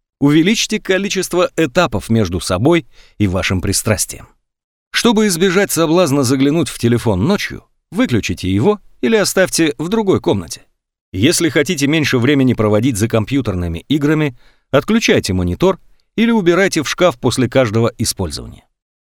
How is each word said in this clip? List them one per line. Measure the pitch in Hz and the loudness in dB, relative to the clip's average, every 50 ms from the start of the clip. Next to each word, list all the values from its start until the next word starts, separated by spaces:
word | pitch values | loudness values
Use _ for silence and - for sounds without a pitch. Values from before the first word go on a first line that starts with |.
| _ _ _ - | _ _ _ 0
Увеличьте | 135 143 147 160 160 190 226 - - - 220 208 | 2 4 4 4 4 2 2 0 -2 -4 -4 -6
количество | - - 190 185 196 202 - 190 180 - - 175 180 - - - | -2 -2 -2 -2 -2 -4 -4 -4 -6 -4 -2 -2 -2 -2 0 -2
этапов | 160 147 123 180 175 151 110 101 - - | -2 0 0 0 -2 0 -2 -6 -4 0
между | 113 113 107 87 87 90 | 0 0 0 0 -4 -6
собой | - - 95 90 113 147 175 170 - - - - - _ _ - | -4 -2 -2 0 2 2 2 2 0 -4 -16 -20 -20 _ _ -2
и | 104 98 | -2 0
вашим | 87 92 87 - 98 92 | 0 -2 -2 -2 -2 -2
пристрастием. | - 95 95 - - - 107 92 - - - - - - _ _ _ _ _ _ _ _ _ _ _ _ | -2 -2 -4 -2 -2 -2 -2 -2 -4 -8 -10 -16 -18 -20 _ _ _ _ _ _ _ _ _ _ _ _
Чтобы | - - - 233 233 202 220 214 | -6 -2 0 2 2 2 2 2
избежать | 180 156 180 196 165 190 202 165 | 0 0 0 0 2 0 0 0
соблазна | - 156 165 156 160 180 185 151 131 143 139 | 0 -2 0 2 2 2 2 2 2 2 2
заглянуть | 113 139 131 135 143 143 170 151 - | 2 2 2 2 2 2 0 -2 -4
в | - - | -4 -2
телефон | - 117 120 117 - 120 101 90 98 | 0 0 0 0 0 0 0 0 2
ночью, | 160 202 - - - 71 - - _ _ _ _ - | 0 0 -2 -2 -6 -12 -14 -18 _ _ _ _ -10
выключите | - 190 254 208 127 107 - - 95 - - 92 | -2 -2 -2 0 0 -2 -2 -2 -6 -6 -4 -2
его | 95 98 120 196 208 208 - - _ - | 0 0 2 2 0 0 -4 -20 _ -4
или | - 240 226 214 | -2 0 2 2
оставьте | 190 - - 190 185 170 - - 165 160 - - | 2 0 2 0 0 0 2 0 0 0 0 -4
в | 151 175 | -6 -4
другой | 202 226 220 190 165 107 | -2 -2 0 2 0 0
комнате. | - 170 147 98 87 - - - _ _ _ _ _ _ _ _ _ _ | 2 0 -2 -2 -2 -8 -14 -18 _ _ _ _ _ _ _ _ _ _
Если | - 92 101 151 170 - 170 160 | -4 0 2 2 2 2 0 0
хотите | 127 165 143 - 185 143 139 135 | 2 0 0 0 -2 -2 0 0
меньше | 151 165 147 - - 127 | 0 0 0 0 0 2
времени | 113 127 151 139 135 127 117 | 2 2 4 4 4 2 2
проводить | - 107 107 104 107 117 143 127 95 | 2 2 2 2 2 2 0 0 0
за | 107 113 | -2 0
компьютерными | - 113 107 - 127 139 127 110 95 90 87 87 82 85 - - | 0 0 0 0 -2 -4 -2 -2 -4 -4 -4 -4 -6 -6 -4 -2
играми, | 135 156 143 143 156 151 156 143 123 - - _ _ _ _ _ | -2 0 2 0 0 2 0 -2 -4 -8 -20 _ _ _ _ _
отключайте | - 143 147 - 214 226 - - 208 123 - - 95 | 0 0 2 2 0 0 0 0 -2 -2 -2 -2 -2
монитор | 90 90 87 87 87 - 185 185 - _ - _ _ _ _ - | -2 -2 -2 -2 0 0 0 0 -2 _ -20 _ _ _ _ -4
или | - 220 233 | -2 0 0
убирайте | 233 226 185 165 175 165 196 185 - 170 143 | 2 2 2 2 2 2 2 0 0 -2 -4
в | - | -4
шкаф | - - 180 175 147 - | -2 0 0 0 0 0
после | - 127 - - 123 117 | -2 -2 0 0 -2 0
каждого | - 135 131 113 98 113 113 110 - - | 2 2 2 2 2 0 0 0 -2 -4
использования. | 113 - - - 95 82 76 - 120 113 - - - _ _ _ _ _ _ _ | -6 -6 -4 -6 -6 -6 -6 -10 -12 -14 -16 -20 -20 _ _ _ _ _ _ _